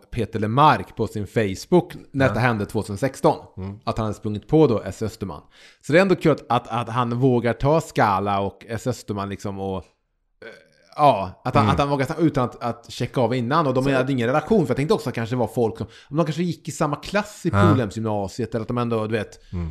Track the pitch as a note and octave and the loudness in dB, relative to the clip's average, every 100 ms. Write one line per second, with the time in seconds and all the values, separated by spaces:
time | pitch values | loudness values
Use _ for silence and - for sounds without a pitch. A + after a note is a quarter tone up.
0 | - B2+ G#2 G#2+ G#2+ B2 D3+ A2+ F2+ - | -8 -6 -4 -2 0 6 6 6 0 -4
1 | G#2+ A2 G2 A#2+ G#2 F#2+ - F3 E3+ - | -4 -4 -4 0 0 -2 2 2 2 -6
2 | - C3+ C3 G#2 B2 A2+ G2 A2 F#2+ G2 | -8 0 2 2 0 0 -2 -4 -4 -2
3 | C3+ - E3 A#2+ - - F#2+ G#2 - A2+ | -4 0 0 0 -6 -12 -12 -8 -6 -4
4 | G#2+ G2+ G#2+ G#2 - D#3 D3 G#2 F#2+ - | -4 -4 -6 -8 0 4 4 2 -4 -8
5 | A2 - G2 D2+ - _ - _ - D#3 | -8 -8 -10 -12 -18 _ -20 _ 0 4
6 | G3 E3+ E3 C3+ - A#2+ - A2+ A#2 A#2 | 4 4 2 0 0 -2 -2 -4 -4 -2
7 | A#2+ A#2+ C3+ B2 A#2 A#2 C#3 D#3+ - - | -2 2 2 4 2 0 2 2 0 2
8 | A2+ F#2+ G2+ G2 G2 - - A2 B2+ A#2 | 2 2 0 -2 -2 -6 -10 -8 -6 -6
9 | - G2+ G2 G2 G#2+ G2 G2 F#2+ - _ | -6 -6 -6 -8 -8 -6 -6 -6 -10 _
10 | _ _ _ _ A2+ - _ _ _ - | _ _ _ _ -20 -20 _ _ _ 2
11 | D3 G#2+ F#2 - B2+ D3 A2 C#3 C#3+ C#3+ | 4 4 -2 -6 -2 2 2 2 0 0
12 | C3+ D#3+ E3 C#3 A#2+ - A#2+ - - - | -2 0 0 2 -2 -4 -8 -8 -10 -8
13 | A#2+ - A#2 B2+ A#2 D#3 C#3+ C3 C3+ C3+ | -4 0 0 0 0 0 2 0 2 2
14 | B2+ C3+ A#2 D3 - A3 C3 B2+ D3+ G#3+ | 2 0 0 0 2 2 2 0 0 0
15 | C3 A#2+ A2+ B2+ A2 - A2+ - G#2+ - | -2 -6 -4 -2 -2 0 0 -2 -10 -14
16 | - C#3+ D#3 D3+ F3 - - - D#3 C#3+ | -6 -2 -2 -2 -4 -4 -8 -4 -2 -4
17 | - G3 G#3 - - G2+ G2+ C3+ G#2+ A2+ | -4 -4 -4 -6 -2 4 4 4 0 -4
18 | A2+ G#2+ F#2+ - A2+ A#2 G#2+ B2 A#2+ A2+ | -4 -2 -4 -6 -6 -6 -4 -4 -2 -2
19 | G#2+ A2 G2+ - - F2+ E2 | -2 -4 -4 -12 -10 -8 -6